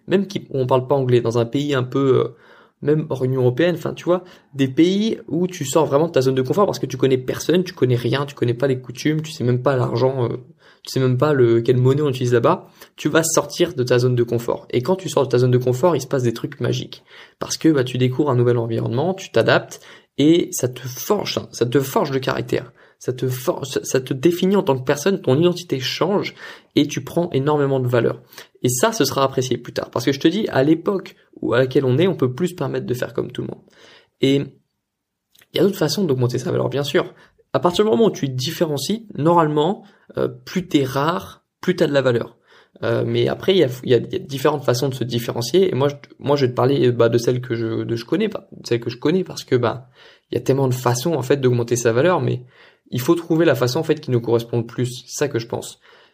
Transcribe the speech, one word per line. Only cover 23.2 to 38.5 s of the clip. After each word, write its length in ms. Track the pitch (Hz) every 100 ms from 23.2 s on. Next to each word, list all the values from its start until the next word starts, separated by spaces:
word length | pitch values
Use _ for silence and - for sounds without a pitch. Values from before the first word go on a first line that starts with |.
| 131
forge, 400 | 127 - - 139
ça, 120 | -
ça 160 | - 135
te 140 | 131
définit 420 | 135 156 175 185 202
en 60 |
tant 160 | - 131
que 60 |
personne, 380 | 127 143 202 196
ton 140 | - 135
identité 440 | 175 170 - 135
change, 560 | 123 - 160 202 123 - - - _ -
et 100 | 147
tu 180 | 139
prends 280 | 127 170 175
énormément 480 | 135 139 151 139 135
de 80 | 127
valeur. 340 | 123 127 127 - - - _
Et 80 | 127
ça, 220 | 127 -
ce 140 | 220 139
sera 180 | 139
apprécié 340 | 135 131 127 117
plus 160 | -
tard. 160 | - -
Parce 160 | 113 143
que 60 |
je 80 | 139
te 80 | 170
dis, 200 | 190 214
à 120 | 131
l'époque 540 | 143 160 208 190 - - _ -
où, 140 | - 117
à 20 |
laquelle 260 | 131 147
on 140 | 131 131
est, 80 | 190
on 80 |
peut 180 | 165 170
plus 180 | 127 175
se 40 |
permettre 320 | 175 135 135 131
de 80 |
faire 220 | 123 - -
comme 160 | -
tout 100 | -
le 60 | 127
monde. 160 | - _ _ - - _ _
Et 140 | 139 139
il 1200 | 139 - _ _ _ _ _ _ _ _ _ -
y 20 |
a 40 |
d'autres 160 | 190 196
façons 240 | 151 208
d'augmenter 340 | 180 131 123 120
sa 140 | 170
valeur, 180 | 123 127
bien 140 | 127
sûr. 320 | 139 175 - - - _ _
À 60 | -
partir 260 | - 175 214
du 40 |
moment 160 | 233 214
où 60 |
tu 160 | - 139
te 60 |
différencies, 720 | 127 131